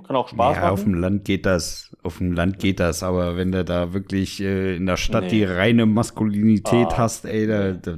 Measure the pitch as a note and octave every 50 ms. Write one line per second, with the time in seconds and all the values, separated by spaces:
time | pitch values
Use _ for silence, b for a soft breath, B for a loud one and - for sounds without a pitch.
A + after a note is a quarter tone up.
0 | - - C3+ B2+ - - - A#2 A#2 - - F2 - F#2 G2 F#2+ G#2 G#2+ F#2+ E2+
1 | F2+ F#2 G2+ G2+ - - G2 F2 - G2+ F#2 E2+ - - - - - _ - -
2 | - F2+ E2 - F#2 F2+ F2 E2+ E2+ F#2+ G2 - - F#2+ F#2 - F2+ E2+ D#2 -
3 | F#2+ F#2 F2+ F2+ F2 F2 F2 F2+ F#2 F#2 F#2+ F#2 F2+ E2+ F2 F2 F2 F2 F2+ G2
4 | F#2+ - G2 F#2+ F#2+ - - - G2 G2 G2 F#2+ F#2+ F#2+ F#2 E2+ F#2+ F#2+ F2+ F2
5 | - - - A2+ F#2 F2+ A2 G#2+ G#2 F#2 F2+ F2 G2 A#2 A#2 A#2 A2+ A2 G#2+ G#2
6 | - - - - A2 G#2+ G2+ G2+ G#2+ A2 A2 G2 - G#2 G2 A#2+ A#2+ E2 E2 -
7 | A#2 A2 - - - - G#2+ G#2+ G#2+ G#2+ A2 G#2 G2+ F#2+ F#2 E2+ - F2+ E2